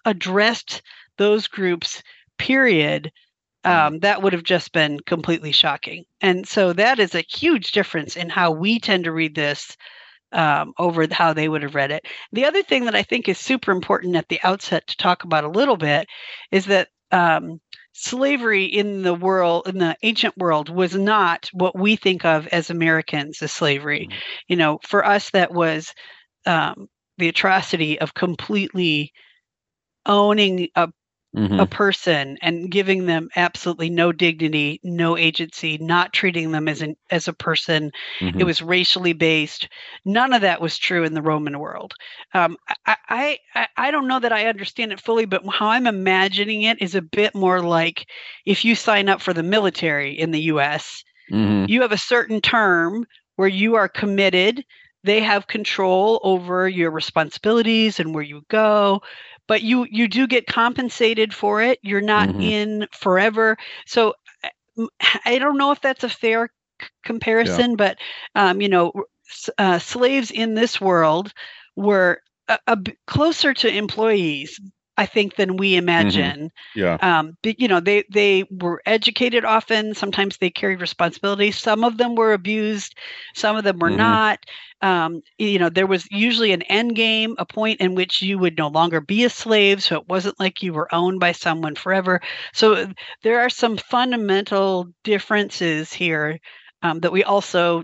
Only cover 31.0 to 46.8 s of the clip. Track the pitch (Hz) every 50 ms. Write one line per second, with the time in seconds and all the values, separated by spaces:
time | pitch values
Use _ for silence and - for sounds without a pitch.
31 | _ _ _ _ _ _ - 104 107 98 101 185 196 196 - - 208 196 190 -
32 | - 180 160 147 135 135 139 - - 170 170 170 175 190 175 202 190 190 190 190
33 | 185 175 165 160 160 170 - - 175 170 - - - 180 170 156 165 165 175 170
34 | 170 175 165 - 180 170 165 156 165 156 156 151 147 147 151 - - 180 175 170
35 | 170 165 170 170 165 160 156 160 165 160 - - - 160 156 151 160 165 170 175
36 | 175 185 - - - 185 170 170 160 160 160 156 156 156 151 - 160 151 156 -
37 | _ - 180 165 - - 160 - - 170 160 - - - 165 151 151 147 - -
38 | - - - - 185 185 170 190 185 175 160 - 160 165 180 180 180 - - 190
39 | 180 175 165 156 170 160 160 156 151 151 - - - - - - - - - -
40 | - 190 202 233 254 269 254 226 202 185 170 - 165 160 - - - - 185 175
41 | 165 156 156 156 151 160 156 151 151 147 143 143 151 156 - - - - - -
42 | - - - - - - - 190 170 165 - - _ - - - - - 220 -
43 | _ - 240 240 277 294 285 - _ _ - 233 233 - _ - 247 269 302 302
44 | 269 254 262 262 233 233 226 208 214 226 220 202 196 - - - 233 214 196 196
45 | - - 226 226 226 196 202 226 - 196 - - 208 214 226 247 247 233 208 190
46 | 190 190 190 190 190 196 190 190 202 214 220 208 208 220 226 226